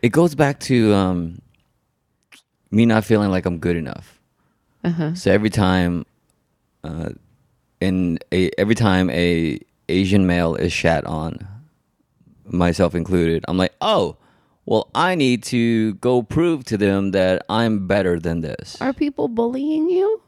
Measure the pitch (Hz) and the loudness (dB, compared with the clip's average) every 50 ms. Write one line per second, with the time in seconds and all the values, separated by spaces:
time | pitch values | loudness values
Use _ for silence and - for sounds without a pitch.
0 | - 123 101 156 170 175 147 135 156 139 139 - - - 131 123 113 107 104 98 | 0 2 4 4 2 2 2 2 0 0 0 -4 -2 0 2 4 4 4 4 4
1 | 95 92 92 90 85 82 85 - _ _ _ _ _ _ _ _ _ _ _ _ | 2 2 0 -2 -4 -6 -10 -14 _ _ _ _ _ _ _ _ _ _ _ _
2 | _ _ _ _ _ _ - - _ _ _ _ _ _ - 107 117 117 110 110 | _ _ _ _ _ _ -20 -20 _ _ _ _ _ _ 2 4 4 6 4 2
3 | 104 - 113 104 104 98 95 92 87 92 87 85 78 87 87 85 80 67 - - | 2 4 2 2 4 2 0 0 -2 -2 -6 -2 -2 -2 -2 -2 -4 -8 -10 -14
4 | - - _ _ _ _ _ _ _ _ _ _ _ _ _ _ - 175 170 165 | -16 -20 _ _ _ _ _ _ _ _ _ _ _ _ _ _ -6 -4 -2 -2
5 | 165 151 165 180 - - 98 104 104 110 - 107 101 92 92 92 90 87 87 87 | -4 -4 -4 -2 0 2 2 2 2 0 0 2 2 4 4 2 2 0 -2 -4
6 | - _ _ _ _ _ _ _ _ _ _ _ _ _ _ _ _ 80 80 80 | -6 _ _ _ _ _ _ _ _ _ _ _ _ _ _ _ _ -12 -10 -8
7 | 82 - - - _ _ _ _ _ _ _ _ _ _ _ _ 87 95 92 92 | -8 -10 -10 -12 _ _ _ _ _ _ _ _ _ _ _ _ -4 -2 0 0
8 | 90 87 82 - - _ - 90 92 87 - - 95 104 117 - 117 104 92 92 | 0 -2 -2 -4 -6 _ 0 0 0 0 0 0 0 0 2 2 2 2 4 4
9 | 92 87 64 80 87 87 87 82 82 80 - - - _ _ _ _ - 80 92 | 2 2 0 0 2 2 2 2 0 -2 -4 -6 -10 _ _ _ _ -2 0 0
10 | 98 92 98 104 95 90 87 87 87 82 82 - - 90 85 - - 85 82 76 | 2 2 2 2 4 4 2 2 2 0 0 0 -2 -2 -2 0 0 0 0 0
11 | - - 80 78 78 82 - - - 98 98 113 147 156 _ _ _ _ _ _ | -2 -4 -6 -6 -6 -8 -10 -10 -14 -16 -18 -20 -20 _ _ _ _ _ _ _
12 | _ _ _ _ _ _ _ _ _ - - 90 90 87 82 - 95 85 85 87 | _ _ _ _ _ _ _ _ _ -8 -2 0 0 0 2 2 0 0 0 -2
13 | 80 90 92 90 85 82 82 80 - - 90 92 92 90 _ _ - 202 220 175 | -4 -2 0 0 2 2 0 -2 -4 -4 -2 0 -2 -2 _ _ -2 0 0 0
14 | 104 80 - _ _ _ _ _ _ _ _ _ _ - - 110 - _ _ - | 0 -2 -6 _ _ _ _ _ _ _ _ _ _ -2 -2 -2 -2 _ _ -2
15 | 160 185 185 170 143 131 123 117 - - - 120 117 117 117 113 110 110 98 - | 0 0 0 2 2 2 2 0 -2 -4 -2 0 0 2 2 0 0 -2 -4 -2
16 | - 123 127 123 113 - - 143 165 175 165 147 127 - 113 101 104 98 98 98 | -2 0 0 0 0 0 -2 0 0 0 -2 -4 -4 -4 -2 0 2 2 2 2
17 | 98 98 92 98 92 92 92 90 - _ 101 110 117 113 110 101 95 90 98 101 | 0 0 0 0 2 2 0 0 -2 _ -2 0 0 0 0 -2 -2 0 0 0
18 | 95 92 87 85 80 85 82 85 82 76 - - - - - - - 262 269 - | 2 0 0 0 -2 -4 -4 -4 -4 -6 -10 -12 -14 -16 -12 -6 -6 -6 -4 -2
19 | 311 294 277 - 302 262 233 220 233 233 247 262 277 294 311 311 311 339 370 370 | -4 -6 -4 -4 -6 -4 -2 -2 -4 -4 -4 -4 -4 -4 -2 -2 0 0 0 0
20 | 381 415 440 440 _ | 0 0 -2 -4 _